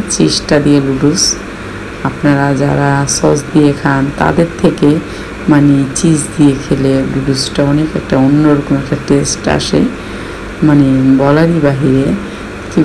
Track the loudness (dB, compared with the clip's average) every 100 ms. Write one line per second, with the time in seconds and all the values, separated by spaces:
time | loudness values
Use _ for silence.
0 | -2 0 0 0 0 2 4 2 2 0
1 | 0 2 0 0 -6 -12 -12 -12 -12 -8
2 | -6 -2 0 2 0 0 0 0 0 0
3 | 0 0 0 0 0 2 2 2 0 0
4 | -2 0 0 0 -2 0 0 2 2 0
5 | -2 -10 -12 -6 0 4 4 2 0 0
6 | 0 0 0 2 2 2 -2 -2 0 0
7 | -2 -4 -2 -2 -4 -2 0 0 0 -4
8 | -2 0 2 4 4 2 0 -2 -2 -4
9 | 0 0 0 -4 -2 -2 0 0 0 -4
10 | -10 -12 -12 -12 -12 -2 2 4 4 2
11 | 4 4 4 4 2 2 0 0 2 2
12 | 0 -2 -6 -12 -12 -12 -6 0